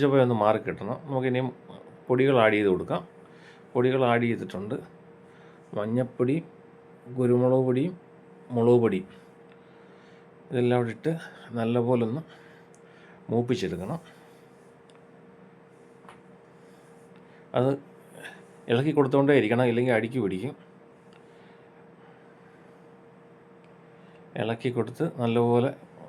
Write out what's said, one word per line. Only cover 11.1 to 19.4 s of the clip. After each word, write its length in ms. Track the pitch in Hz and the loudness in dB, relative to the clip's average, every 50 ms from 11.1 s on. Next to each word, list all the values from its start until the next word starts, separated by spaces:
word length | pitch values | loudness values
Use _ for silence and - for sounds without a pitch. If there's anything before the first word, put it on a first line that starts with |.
| 165 165 - - - - - - 113 117 | -4 -4 -8 -14 -20 -20 -18 -10 -6 -4
നല്ലപോലെ 420 | 113 113 120 123 117 120 127 120 113 110 | -2 0 0 0 0 2 0 0 0 -2
ഒന്ന് 140 | 120 156 165 - - - - - - - - - - - - - - - - - - - - - | -4 -6 -10 -14 -20 -20 -20 -20 -20 -20 -20 -20 -20 -20 -20 -20 -20 -20 -20 -20 -20 -20 -8 -4
മൂപ്പിച്ചെടുക്കണം. 680 | 107 117 120 120 123 - 98 87 87 85 92 107 156 165 - - - - - - - - - - - - - - - - - - - - - - - - - - - - - - - - - - - - - - - - - - - - - - - - - - - - - - - - - - - - - - - - - - - - - - - 127 | -2 -2 0 0 -2 -2 -4 -6 -6 -8 -8 -8 -10 -10 -12 -18 -20 -20 -20 -20 -20 -20 -20 -20 -20 -20 -20 -20 -20 -20 -20 -20 -20 -20 -20 -20 -20 -20 -20 -20 -20 -20 -20 -20 -20 -20 -20 -20 -20 -20 -20 -20 -20 -20 -20 -20 -20 -20 -20 -20 -20 -20 -20 -20 -20 -20 -20 -20 -20 -20 -20 -20 -20 -20 -20 -20 -20 -20 -20 -20 -20 -20 -20 -6 -2 -2
അത് 120 | 123 135 139 - - - - - - - - - - - - - - - - - - - | 0 0 -2 -4 -8 -16 -20 -20 -20 -20 -20 -20 -20 -20 -20 -20 -20 -20 -20 -14 -4 -2
ഇളക്കി 200 | 117 120 139 156 156 147 | 0 0 0 2 2 2
കൊടുത്തുകൊണ്ടേ 420 | 139 131 135 139 139 139 147 131 | 0 2 2 2 4 4 4 4